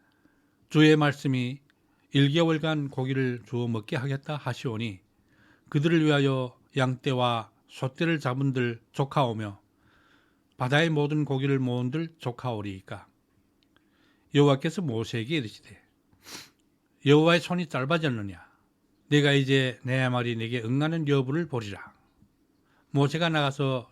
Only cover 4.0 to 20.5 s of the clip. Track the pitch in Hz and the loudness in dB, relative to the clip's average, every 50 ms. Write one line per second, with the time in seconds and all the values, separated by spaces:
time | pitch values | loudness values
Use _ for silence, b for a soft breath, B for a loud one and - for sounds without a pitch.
4 | 123 139 135 139 - - 151 139 - 135 120 - - 135 110 107 117 113 98 92 | -4 -4 -6 -8 -8 -10 -10 -8 -6 -8 -8 -6 -8 -8 -6 -6 -6 -8 -10 -12
5 | _ _ _ b b b b b b b b b b _ - 147 143 165 170 165 | _ _ _ b b b b b b b b b b _ -2 0 2 4 4 4
6 | 156 151 147 143 139 139 135 131 127 123 - _ _ _ - 135 131 127 127 120 | 4 4 4 4 2 2 0 -2 -4 -6 -10 _ _ _ -2 0 0 0 -2 -2
7 | - 147 131 123 123 123 120 113 104 - _ _ _ _ - - 139 127 - - | -2 -2 0 2 0 0 0 -2 -4 -8 _ _ _ _ -10 -8 -8 -8 -4 -2
8 | 170 165 165 151 - 131 123 135 139 139 127 131 123 120 117 117 - _ _ - | -2 -2 -2 -2 -2 -4 -2 0 0 0 0 0 0 -2 -2 -6 -12 _ _ -4
9 | 143 139 - 156 139 120 110 110 110 104 101 - _ _ b b b b b b | -4 -2 0 0 0 0 -2 -4 -6 -8 -10 -14 _ _ b b b b b b
10 | b b b b b b b b b b _ - 127 123 139 147 165 165 160 147 | b b b b b b b b b b _ -6 -2 0 2 2 2 2 2 0
11 | 147 147 156 151 147 131 139 131 135 139 139 135 127 127 123 123 123 127 131 160 | 0 0 0 -2 0 0 -2 0 0 0 0 0 0 -2 -2 -2 -2 -4 -4 -4
12 | 165 165 - _ - 127 117 - - 123 117 104 104 104 95 95 - - 110 95 | -6 -8 -10 _ -8 -8 -8 -6 -6 -6 -6 -6 -6 -8 -10 -10 -12 -14 -16 -16
13 | - - _ _ _ _ _ _ _ _ _ _ _ _ b b b b b b | -16 -20 _ _ _ _ _ _ _ _ _ _ _ _ b b b b b b
14 | b b b b b b - 143 143 143 139 139 143 165 160 - 180 143 113 110 | b b b b b b 2 4 6 6 4 2 0 -4 -4 -4 -4 -4 -4 -4
15 | 113 - - 117 110 123 170 156 113 104 - - - - 101 - _ _ _ _ | -4 -4 -6 -6 -4 -4 -4 -4 -4 -6 -10 -16 -20 -20 -20 -20 _ _ _ _
16 | _ _ _ B B B B B B B B B _ _ _ _ _ _ _ _ | _ _ _ B B B B B B B B B _ _ _ _ _ _ _ _
17 | - 135 143 151 156 170 170 175 - - 180 180 180 - - 131 131 139 170 165 | 4 6 6 6 8 6 4 2 2 -2 -4 -4 -4 -4 -4 -4 -2 0 0 0
18 | 160 147 123 110 104 98 92 - - - _ _ _ _ _ _ _ _ _ _ | 0 -2 -2 -4 -6 -10 -12 -14 -20 -20 _ _ _ _ _ _ _ _ _ _
19 | _ _ 147 147 143 143 143 139 135 131 135 135 131 127 120 - - 123 127 131 | _ _ 2 4 6 4 4 4 2 2 2 2 2 0 -4 -6 -6 -2 -2 0
20 | 131 127 127 123 120 120 117 113 113 113 | 0 0 0 -2 -2 -2 -4 -4 -4 -4